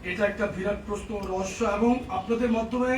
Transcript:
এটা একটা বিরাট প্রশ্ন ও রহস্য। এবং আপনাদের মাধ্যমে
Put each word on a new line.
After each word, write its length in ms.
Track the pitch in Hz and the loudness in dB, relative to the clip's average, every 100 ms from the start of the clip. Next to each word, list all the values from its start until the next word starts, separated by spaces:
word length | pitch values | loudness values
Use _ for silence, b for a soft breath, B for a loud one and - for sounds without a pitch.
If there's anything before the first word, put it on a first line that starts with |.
| 180 | -4
এটা 140 | 180 202 | 0 0
একটা 200 | 202 202 | 2 -2
বিরাট 240 | 185 190 202 - | -2 -2 -2 -4
প্রশ্ন 240 | 202 - | -6 -4
ও 80 | 214 | -6
রহস্য। 360 | 190 190 190 - 220 202 | -4 -2 -2 0 0 4
এবং 160 | 233 254 - 190 | 4 4 0 -4
আপনাদের 340 | - 233 247 226 | 0 0 2 2
মাধ্যমে 360 | 226 247 254 | 0 0 2